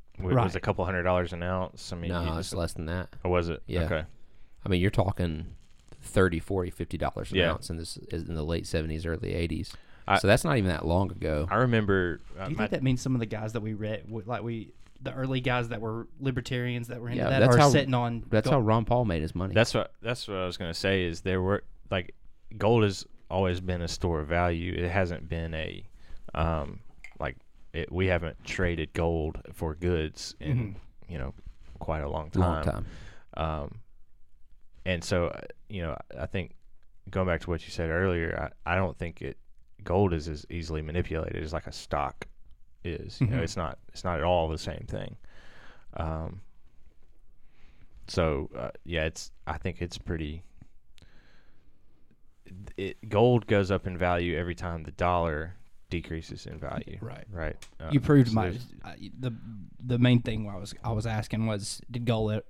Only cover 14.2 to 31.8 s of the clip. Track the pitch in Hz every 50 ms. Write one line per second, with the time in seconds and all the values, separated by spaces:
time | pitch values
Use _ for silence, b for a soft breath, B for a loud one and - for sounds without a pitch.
14.2 | 90 113 120 101 107 117 117 113 101 - - - - - - - 127 135 123 131
15.2 | 131 131 135 131 123 131 123 123 117 117 120 107 113 110 110 117 - - - -
16.2 | 135 135 127 127 117 - 135 123 120 123 120 120 117 117 120 120 120 120 117 -
17.2 | - - 135 135 127 127 120 123 143 143 120 143 131 131 127 120 120 120 117 120
18.2 | - - 110 107 - - - 135 107 107 110 117 117 - 120 123 120 98 85 78
19.2 | 78 80 - - 95 95 92 110 120 - - 113 92 - - - 101 113 123 -
20.2 | - 110 98 92 92 90 87 - 95 82 82 - - 98 98 95 90 85 82 -
21.2 | - 92 92 92 92 95 101 - - - - - - - 104 92 82 - - -
22.2 | - - - - - - - 101 98 110 120 117 107 101 92 - - - - -
23.2 | - - 90 95 98 90 90 90 92 92 90 87 85 82 - - - 87 82 76
24.2 | 76 73 85 85 87 87 85 82 87 90 90 - 87 87 90 101 92 85 87 -
25.2 | - 85 85 82 82 82 82 80 80 - - - - - b b b b b b
26.2 | b b - 78 82 82 80 78 71 71 - - - - - - - - - -
27.2 | - 65 65 - - - - - - - - 82 78 - - 90 95 92 90 82
28.2 | 82 78 - - - - - - 92 87 85 80 78 - - 87 82 85 85 80
29.2 | 76 80 - - - - - - 87 78 76 80 87 87 90 80 78 78 - -
30.2 | - - - - - - 131 123 113 101 98 98 - - - - - - 85 69
31.2 | 64 71 - - - - - - - - - -